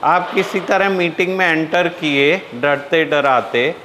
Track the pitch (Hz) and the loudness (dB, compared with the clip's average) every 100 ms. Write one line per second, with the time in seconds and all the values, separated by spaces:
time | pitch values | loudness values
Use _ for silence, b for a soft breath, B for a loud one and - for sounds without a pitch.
0 | 143 175 180 196 190 196 180 196 196 190 | 2 0 0 -2 -2 -4 0 0 2 0
1 | 170 156 185 190 180 160 160 175 175 170 | -2 -2 -2 0 0 0 0 0 0 -2
2 | 156 143 143 180 - 120 139 139 139 165 | -2 2 2 2 -4 -4 0 0 0 0
3 | 160 151 139 127 110 120 131 170 | 2 2 2 2 0 0 -2 -4